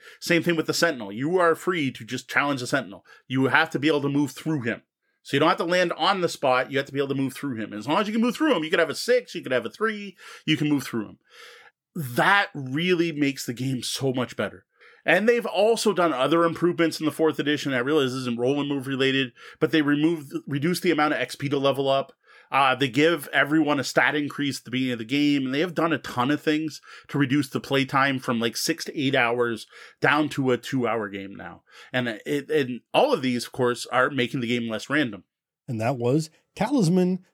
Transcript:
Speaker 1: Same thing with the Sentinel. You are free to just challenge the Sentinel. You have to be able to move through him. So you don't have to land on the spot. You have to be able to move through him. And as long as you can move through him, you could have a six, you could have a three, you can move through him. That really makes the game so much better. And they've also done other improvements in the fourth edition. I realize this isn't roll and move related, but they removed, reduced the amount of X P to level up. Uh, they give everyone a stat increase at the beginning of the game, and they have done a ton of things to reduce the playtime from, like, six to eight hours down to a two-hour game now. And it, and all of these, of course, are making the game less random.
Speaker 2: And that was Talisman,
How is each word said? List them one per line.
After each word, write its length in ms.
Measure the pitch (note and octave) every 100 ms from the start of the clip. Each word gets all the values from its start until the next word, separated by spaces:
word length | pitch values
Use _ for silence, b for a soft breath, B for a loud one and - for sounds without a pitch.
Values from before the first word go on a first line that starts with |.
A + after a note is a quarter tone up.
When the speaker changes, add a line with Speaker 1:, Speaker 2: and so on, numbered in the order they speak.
| B B
Speaker 1:
Same 220 | - E3+
thing 140 | E3 E3+
with 100 | D#3
the 80 |
Sentinel. 360 | D3+ E3+ C#3 G2+
You 280 | G#2 C#3 F#3
are 160 | E3+
free 360 | D#3 - F#3 C3+
to 120 | -
just 240 | A2 B2+ -
challenge 320 | B2+ C#3+ C#3
the 60 | B2
Sentinel. 360 | D3 F#2+ F#2+ B B -
You 200 | B2+ C3
have 240 | C3+ D#3+
to 80 | D3+
be 100 | C#3+
able 140 | D3
to 80 | C#3
move 220 | C#3 C#3+
through 280 | - D#3 D#3
him. 220 | A2+ G2+ - _ _ _
So 120 | -
you 60 | C#3+
don't 80 | D#3
have 80 | F#3+
to 80 |
land 300 | F3+ F3+ F3+ -
on 240 | E3+ G3
the 80 | E3
spot. 420 | - C#3 B2+ -
You 60 | C3+
have 100 | C3+
to 60 |
be 60 | C3+
able 100 | C3+
to 60 |
move 180 | C3+ C3+
through 240 | B2 C#3+ A2+
him. 160 | G#2
And 60 | G#2
as 100 | A2
long 100 | E3+
as 80 | G#3
you 60 |
can 80 | A3
move 160 | A#3+ -
through 180 | D#4
him, 80 | G#3
you 60 | D#3
could 100 | F3
have 120 | D#3
a 40 |
six, 400 | C3 - B3 A#3+
you 80 | F3+
could 100 | D3
have 120 | D#3+
a 60 | G#3+
three, 480 | - A3 G#3 G3+ - B B
you 140 | - D3+
can 100 | D3+
move 160 | C#3+
through 240 | B2 A#2 G2+
him. 100 | F#2 B B B B B _ _
That 540 | - C3 A#2+ E3 G3+ G3
really 560 | D3 C3 C#3 F3 F3+ E3+
makes 360 | D3 C#3+ C3+ -
the 80 |
game 280 | A#2+ C3+ C3
so 300 | - - C3+
much 240 | C3 A#2+ -
better. 300 | G#2 F2+ _ b b b -
And 200 | E3+ A3
they've 200 | A#3+ G3
also 480 | F3 G#3 A#3 A3
done 180 | F3+ E3+
other 320 | B2+ C3+ E3
improvements 560 | E3+ D#3+ E3+ E3 E3 D#3+
in 60 | D#3
the 40 |
fourth 280 | - D#3+ D3
edition. 340 | C#3+ D3 D3
I 60 | C3
realize 320 | B2 D#3 C3
this 100 | C3
isn't 180 | B2+ A#2
roll 220 | B2 C#3+
and 80 | C#3+
move 180 | C#3+ C3
related, 460 | C3+ C3+ C3+ C3 B B B
but 100 | D#3
they 100 | D#3+
removed, 540 | C#3+ D3 D#3 E3+ C#3 D#3+ -
reduced 360 | C#3+ D3+ F3
the 80 | -
amount 240 | D3+ D3+
of 60 | C3
X 160 | B2 -
P 120 | C#3
to 100 | C#3
level 300 | C#3 C3+ C3+
up. 240 | C3+ C3+ _ b b b
Uh, 220 | C3 C#3
they 140 | B2+ C3+
give 400 | A2+ D#3 E3 C3
everyone 480 | C#3+ C3+ D#3 D3 C#3+
a 40 |
stat 300 | B2 - C3
increase 440 | D3 C#3+ - C#3+ B2
at 60 |
the 60 | -
beginning 220 | B2 C3
of 60 | A#2+
the 40 |
game, 400 | A2+ C#3 D3 C#3+
and 80 | C3
they 60 | C3+
have 160 | F3+
done 180 | D#3+ E3
a 60 | D3
ton 320 | - - B2
of 100 | D3
things 400 | - D3+ D#3 - B B B
to 100 | C#3+
reduce 300 | C#3 D3 C3
the 100 | B2
playtime 600 | - C#3 C3+ C#3 C3+ C3
from, 180 | - A#2
like, 180 | A#2 A2+
six 280 | - E3
to 120 | - E3
eight 180 | C3+
hours 520 | C3+ A#2+ A#2+ A#2+ A2 - B B B
down 280 | C#3+ D3 D3+
to 240 | - C3
a 60 | B2
two-hour 500 | - C3+ A#2 A2+ G#2
game 260 | G2 G2
now. 280 | G2 F2+ F2+ _ B B
And 280 | B2+ B2 A2
it, 240 | - D3 C3
and 320 | D#3 C3 A#2+ -
all 200 | - C4
of 100 | A#3+
these, 240 | C3 B2 -
of 60 |
course, 340 | - B2 A#2+ -
are 220 | B2 C3
making 320 | C#3 B2 C#3+
the 60 | A#2
game 220 | A#2+ A#2
less 200 | A2 -
random. 360 | C#3+ C3+ G2 - _ _ _ -
Speaker 2:
And 140 | A#2
that 160 | A2+ C3+
was 340 | A#2+ C#3+ D#3 b b
Talisman, 680 | - G#3+ C#4+ E3+ F#3 F3+ F#3 b